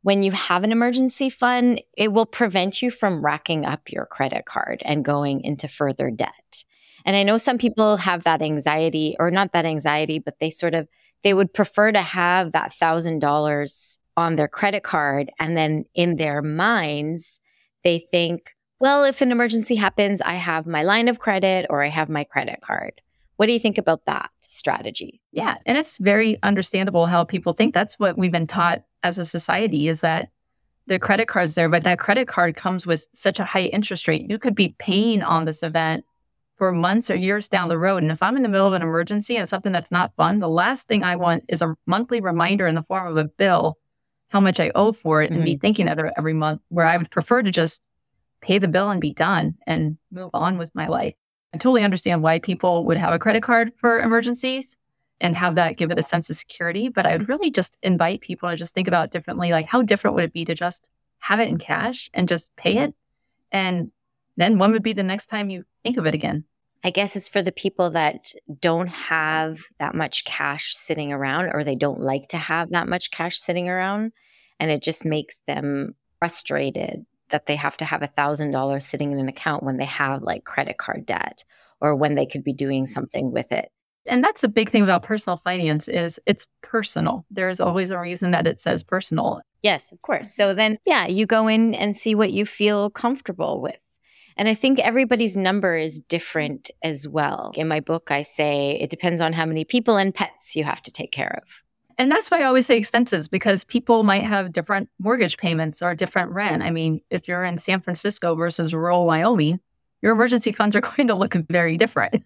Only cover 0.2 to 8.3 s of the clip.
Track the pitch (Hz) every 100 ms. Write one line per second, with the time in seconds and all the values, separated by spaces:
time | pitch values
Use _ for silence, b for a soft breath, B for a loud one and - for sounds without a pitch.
0.2 | 196 190 - 180 208 226 240 247 262 -
1.2 | 262 - 247 247 247 240 - - 214 208
2.2 | 226 - 233 185 185 - 247 - 208 165
3.2 | 147 151 - 160 143 147 - - - -
4.2 | 135 - - - - - - 151 139 147
5.2 | 143 135 - 143 147 - 143 131 139 110
6.2 | - - _ - - b b b - 196
7.2 | 196 226 277 247 240 220 214 208 185 175
8.2 | 165